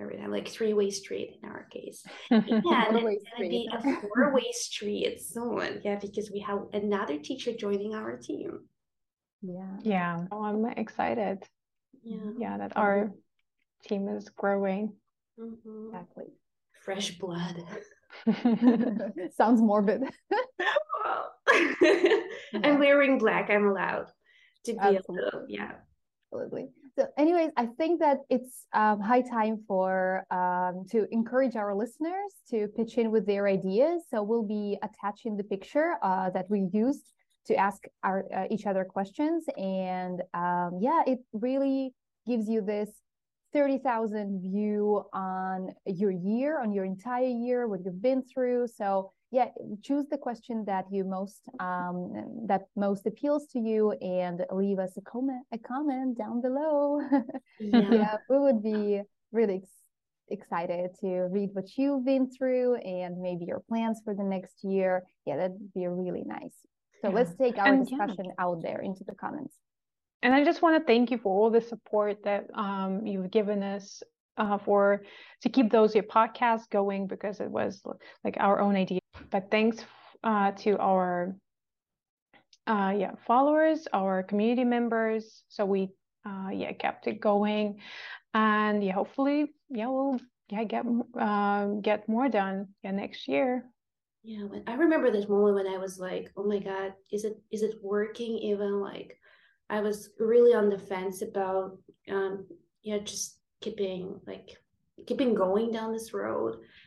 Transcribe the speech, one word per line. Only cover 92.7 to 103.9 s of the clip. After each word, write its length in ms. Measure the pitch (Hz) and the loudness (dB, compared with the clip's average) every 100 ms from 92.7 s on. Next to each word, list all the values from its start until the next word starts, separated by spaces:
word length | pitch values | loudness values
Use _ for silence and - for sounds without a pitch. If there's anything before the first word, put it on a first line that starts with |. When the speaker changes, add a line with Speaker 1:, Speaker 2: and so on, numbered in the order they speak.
| _ | _
Speaker 2:
yeah, 80 | 196 | -6
next 360 | 196 - - - | -6 -6 -10 -2
year. 380 | 277 262 247 254 _ _ _ _ _ | 0 2 0 -6 _ _ _ _ _
Speaker 1:
Yeah, 200 | 220 208 202 | -14 -10 -10
when, 180 | 202 220 | -10 -8
I 60 | |
remember 380 | 254 330 311 247 | 2 4 6 4
this 180 | 202 202 | 2 2
moment 260 | 202 208 196 | 4 6 4
when 120 | 190 | 0
I 100 | 190 | -4
was 200 | 190 185 | -6 -8
like, 340 | 185 180 180 196 | -6 -6 -8 -4
"Oh 80 | |
my 160 | 202 202 | -2 -2
God, 340 | 196 190 196 - _ | -2 -6 -6 -10 _
is 120 | 208 | -6
it, 160 | 214 - _ | -6 -8 _
is 120 | 208 | -4
it 120 | 214 214 | -2 -4
working?" 560 | 196 208 214 - 226 220 | -2 -2 -2 -6 -6 -4
Even, 400 | 214 202 202 202 | -2 -2 -2 -2
like, 360 | 196 - - - _ _ _ _ - | -4 -10 -16 -20 _ _ _ _ -6
I 120 | 208 | -4
was 280 | 208 208 - - | -2 -4 -10 -4
really 340 | 220 240 240 | 4 8 8
on 160 | 220 202 | 8 4
the 80 | 190 | 2
fence 420 | - 185 190 185 | -4 -6 -6 -6
about, 560 | 214 196 190 190 190 190 - _ - | -6 -2 0 -2 -4 -12 -20 _ -6
um, 360 | 196 196 196 - - _ _ | -2 -2 -4 -12 -20 _ _
yeah, 140 | 214 208 | -6 -6
just 400 | 208 - - _ _ _ | -6 -8 -10 _ _ _
keeping, 580 | 220 214 190 | -10 -4 -4